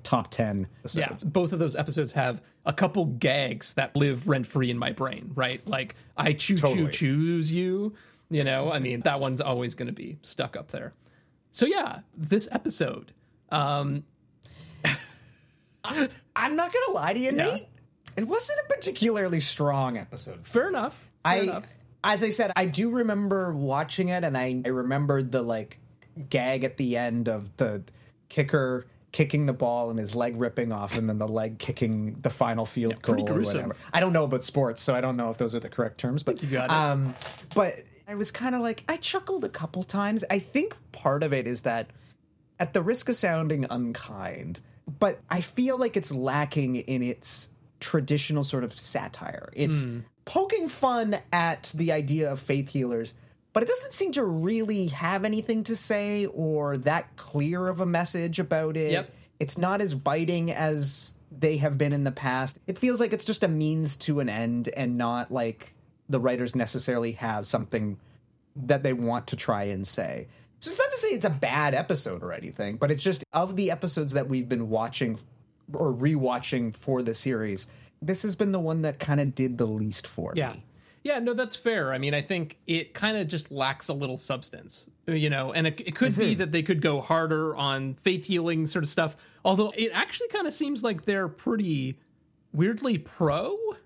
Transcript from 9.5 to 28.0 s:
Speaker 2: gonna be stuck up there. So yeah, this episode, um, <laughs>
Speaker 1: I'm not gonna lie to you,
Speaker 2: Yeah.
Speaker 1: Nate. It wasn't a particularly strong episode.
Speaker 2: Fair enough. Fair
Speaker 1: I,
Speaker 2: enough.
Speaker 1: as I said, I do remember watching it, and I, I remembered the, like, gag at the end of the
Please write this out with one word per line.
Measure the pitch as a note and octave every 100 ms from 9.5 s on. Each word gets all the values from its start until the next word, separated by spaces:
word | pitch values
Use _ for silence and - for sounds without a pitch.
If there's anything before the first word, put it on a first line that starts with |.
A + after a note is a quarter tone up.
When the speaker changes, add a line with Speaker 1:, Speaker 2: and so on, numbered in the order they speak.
| B2 A#2+ -
Speaker 2:
gonna | A#2+
be | - B2+ D3
stuck | - - B2+ -
up | -
there. | - - - _ _ _ _ _
So | - C4
yeah, | G4 F4+ - - -
this | D3+ G#3 G#3+
episode, | - - - C3+ C3+ - - _ _ _
um, | D3+ C#3+ C#3+ C#3+ C#3+ - _ _ _ - - - -
<laughs> | D3 - - - - _ _ _ _ _
Speaker 1:
I'm | A3+ D4+ C4+ - _ - B3 D4+
not | F4
gonna | A#4+ B4+ C4
lie | D#3
to | A3
you, | C4
Speaker 2:
Yeah. |
Speaker 1:
Nate. | - - - - - _ _ - -
It | A3
wasn't | G#4+ - D5 C#5
a |
particularly | C#5 - - A3+ G#3+ F#3 E3+
strong | C#3 - D3 C#3 C3 A#2
episode. | F#2 - - E2+ -
Speaker 2:
Fair | A#3+ F4
enough. | D#4+ -
Fair | - - _ D#3+
Speaker 1:
I, | F#3+
Speaker 2:
enough. | F#3+ F#3 - - - -
Speaker 1:
as | F#3+ G#3
I | A3
said, | G#3+ G#3 F3+
I | F#3
do | D3 A#3
remember | B3 A3+ G3+ G3+ G3 F3+
watching | D3+ C#3 C3+ D#3+ - F3+
it, | F3+
and | E3 C3
I, | B2+ B2+ B2
I |
remembered | B2+ B2 C#3 C#3+ C#3 C3
the, | B2+
like, | A#2 A2+ G2+ - - _ - - C3+
gag | C#3 B2 C3
at | B2+ -
the | B2+ A#2+
end | A#2+ A#2 A#2
of | G#2+ G2+ -
the | A#2+ G#2 - -